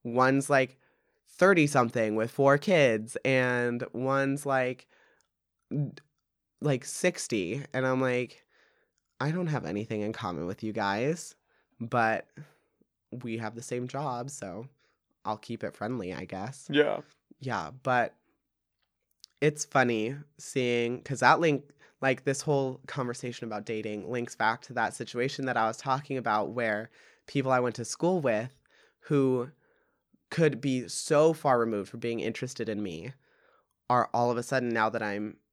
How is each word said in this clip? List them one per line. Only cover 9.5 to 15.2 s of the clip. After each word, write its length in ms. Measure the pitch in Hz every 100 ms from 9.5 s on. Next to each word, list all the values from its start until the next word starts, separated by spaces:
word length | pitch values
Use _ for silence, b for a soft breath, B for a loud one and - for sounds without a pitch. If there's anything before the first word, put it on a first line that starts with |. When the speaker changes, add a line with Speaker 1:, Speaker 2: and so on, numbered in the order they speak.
| 139 131
Speaker 1:
anything 360 | 101 110 107
in 100 | 104
common 320 | 110 101 82 87
with 160 | 101
you 100 | 107
guys, 640 | 107 98 101 135 175 - - _ _ _ -
but 480 | 117 123 113 107 - - 151 B B B _ _ _ 123
we 160 | 120 113
have 160 | 110 117
the 60 |
same 260 | - 123 123
job, 420 | 139 147 120 135
so 380 | - 98 95 131 _ _ _ _ _